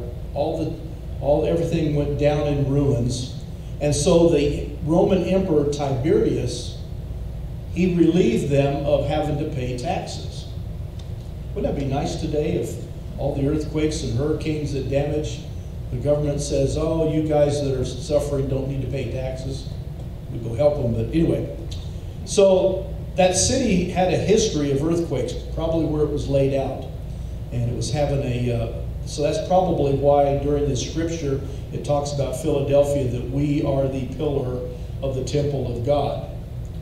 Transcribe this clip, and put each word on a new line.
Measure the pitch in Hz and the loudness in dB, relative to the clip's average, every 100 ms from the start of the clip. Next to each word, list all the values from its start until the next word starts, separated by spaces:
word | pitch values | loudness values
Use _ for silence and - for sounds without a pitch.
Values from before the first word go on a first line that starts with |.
| - - - | -6 -8 -6
All | - 160 160 | -2 -2 -2
the, | 160 160 - - - - | -4 -4 -8 -10 -8 -2
all, | 135 151 151 | 2 4 4
everything | 170 - 165 147 | 2 2 2 2
went | 143 143 127 | 2 0 2
down | 147 147 147 | 2 4 2
in | 139 131 | 2 2
ruins. | 143 135 120 120 - - - - - - - | 4 4 2 0 -2 -6 -8 -10 -10 -10 -2
And | 147 | 0
so | 139 185 170 170 | 2 6 6 6
the | 147 147 - - - | 6 2 0 -4 -4
Roman | 147 175 196 185 | 2 4 6 4
Emperor | 170 190 170 151 143 | 4 2 4 2 2
Tiberius, | 151 139 123 151 208 151 120 120 - - - - - - - - - - - - | 0 -2 0 2 4 4 2 -2 -4 -8 -10 -10 -8 -8 -8 -8 -8 -8 -8 -4
he | 175 180 | 0 2
relieved | 170 160 175 226 226 139 | 4 6 6 4 2 2
them | 139 139 143 | 2 2 0
of | 143 139 - | 2 2 2
having | 151 151 143 | 0 0 -2
to | 151 | -4
pay | 131 123 120 | -4 -4 -4
taxes. | 170 190 - - - - - - - - - - - - - - - | -4 -4 -6 -8 -8 -8 -8 -8 -8 -8 -8 -10 -10 -10 -10 -10 -8
Wouldn't | - - | -4 -2
that | 139 | -2
be | 131 | -2
nice | 139 170 - | -2 -2 -4
today | 147 147 165 175 | -2 0 0 -2
if | - - - - - - | -4 -6 -10 -10 -10 -4
all | 139 | -2
the | 139 139 | 0 0
earthquakes | 156 - 151 151 - | 0 -2 0 0 0
and | 123 113 | -2 -2
hurricanes | 151 147 156 151 131 | 0 0 -2 -2 -2
that | 139 120 | -4 0
damage, | 135 147 156 - - - - - - - | 0 0 -2 -2 -6 -8 -10 -8 -8 -6
the | 120 | -2
government | 139 147 147 143 | 2 2 2 -2
says, | - 143 135 151 | 0 2 2 2
"Oh, | 160 165 156 | 0 2 2
you | 156 151 | 2 2
guys | 147 143 143 | 4 4 4
that | 135 | 0
are | 123 | 0
suffering | - - - 147 143 139 127 | -2 -4 0 0 2 0 0
don't | 131 135 | -2 -2
need | 135 | -2
to | 120 | -2
pay | 135 120 | -4 -4
taxes." | 131 131 131 131 135 - - - - - - - | -4 -4 -6 -6 -6 -6 -8 -8 -10 -10 -10 -8
We | 131 | -8
go | 117 | -4
help | 135 147 - | 2 2 4
them, | 120 | 0
but | 113 110 | 0 0
anyway. | 160 147 - - - - - - - - - | 2 2 2 -4 -8 -8 -8 -8 -8 -10 -10
So | - 202 196 185 - - - - - - | -2 4 6 6 4 0 -4 -8 -2 2
that | 180 180 | 4 4
city | - 254 226 175 175 | 2 2 2 2 2
had | 180 - | 2 2
a | 127 | 2
history | - 220 - 151 143 | 4 4 4 0 0
of | 135 | 2
earthquakes, | 160 170 170 127 123 - - | 2 0 0 -2 -2 -6 -6
probably | 156 165 165 143 | -4 0 0 0
where | 151 | 2
it | 147 | 0
was | 143 113 | 0 0
laid | 139 135 | 2 2
out. | 135 135 - - - - - - - - | 0 -2 -6 -8 -8 -8 -8 -8 -8 -6
And | 123 120 | -4 -2
it | |
was | 117 - | -2 -2
having | 151 139 139 | 0 0 0
a, | 123 120 120 | 0 0 0
uh, | 117 113 - - - - | 0 -2 -4 -6 -6 -6
so | 147 | -2
that's | 151 156 - | 0 0 2
probably | 185 175 135 139 | 4 4 2 2
why | 135 143 143 139 139 | 4 6 6 4 2
during | 147 143 143 | 2 2 2
this | 120 - | 0 -2
scripture | 160 160 165 139 135 - - - | -2 -2 -2 -2 -2 -4 -8 -8
it | 127 147 | -4 0
talks | 143 - | 0 0
about | 139 - - | -2 -2 -2
Philadelphia, | 156 139 123 139 139 139 123 | 0 0 4 4 4 2 0
that | 120 123 | -2 -2
we | 139 147 147 | 0 0 2
are | 143 135 135 | 0 0 0
the | 131 127 - | -2 -4 -2
pillar | 147 135 123 123 127 - - - | -2 -2 -2 -4 -6 -8 -8 -6
of | 139 | -4
the | 127 | -2
temple | 120 147 143 135 120 | 0 0 0 0 -2
of | 117 117 | -2 2
God. | 143 139 - - - - - - - | 2 0 -4 -6 -8 -10 -8 -8 -8